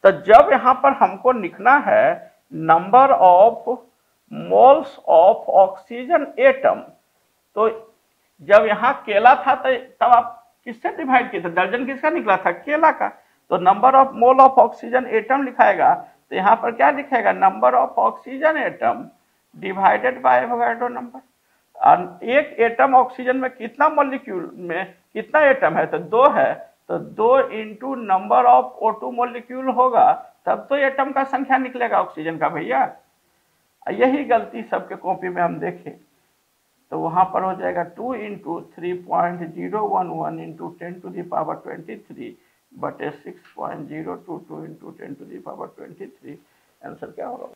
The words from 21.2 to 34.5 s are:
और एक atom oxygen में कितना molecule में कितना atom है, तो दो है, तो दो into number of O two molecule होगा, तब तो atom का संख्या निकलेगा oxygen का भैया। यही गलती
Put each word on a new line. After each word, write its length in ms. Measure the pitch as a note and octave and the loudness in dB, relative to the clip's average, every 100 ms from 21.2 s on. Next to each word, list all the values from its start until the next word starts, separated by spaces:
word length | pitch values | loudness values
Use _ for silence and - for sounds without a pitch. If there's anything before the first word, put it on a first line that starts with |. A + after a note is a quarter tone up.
| _ _ _ _ _ - | _ _ _ _ _ 0
और 440 | - E3 F3+ - | 2 2 0 -12
एक 220 | A3+ C4+ - - | -2 -2 -2 -2
atom 360 | A#3 A3+ C4+ B3+ | -2 0 2 4
oxygen 420 | B3 - B3+ B3+ | 2 -4 -4 -4
में 140 | B3+ | -6
कितना 380 | - A3 B3+ D4+ | -8 -16 -2 0
molecule 640 | D4+ C#4 C4 - F#3+ - | 0 -2 -4 -10 -10 -12
में 400 | - F3 E3+ F#3 _ _ | -14 -10 -8 -10 _ _
कितना 280 | G#3+ G#3+ D4+ | -14 -2 2
atom 320 | C#4+ C4 E3 | 2 2 -2
है, 120 | D#3+ D#3 | 0 -4
तो 120 | D#3 | -6
दो 320 | F3 A3 C#4 | -4 2 2
है, 460 | - C3 C#3+ - _ _ | 4 -2 -2 -12 _ _
तो 120 | F3+ | -10
दो 420 | - D#3+ A3+ C4+ | -10 -2 2 2
into 560 | - G#3 G#3+ G#3 C4 B3+ G#3+ | 0 -8 -12 -12 -12 -10 -4
number 360 | F#3+ G#3 B3+ B3 | -4 0 2 4
of 180 | - - - | 4 2 -4
O 100 | A3 | -4
two 220 | G#3+ B3+ A#3+ | -4 -10 -6
molecule 560 | A#3+ A#3+ A#3 B3+ C4 A#3 | -6 -6 -14 -8 -6 0
होगा, 380 | B3+ A3+ F#3 - - _ - | 0 2 2 0 -6 _ -6
तब 200 | G#3+ - | -6 -4
तो 60 | C#4+ | -2
atom 360 | C4+ C4+ C#4 | -2 -2 -4
का 120 | C4+ | -4
संख्या 340 | C4+ C4+ C4+ C4 | -4 -6 -2 -2
निकलेगा 440 | B3+ B3+ A#3 G3 | -2 -6 -2 -2
oxygen 360 | F3+ - D#3 E3 | -4 -8 -8 -4
का 120 | D3+ | -4
भैया। 480 | D#3+ F#3 C4 - - _ _ _ _ _ _ _ _ - | -4 -4 -4 -4 -8 _ _ _ _ _ _ _ _ -12
यही 320 | G3+ B3+ C#4+ | -2 -2 -2
गलती 400 | B3 A#3 G3 | -2 -2 -4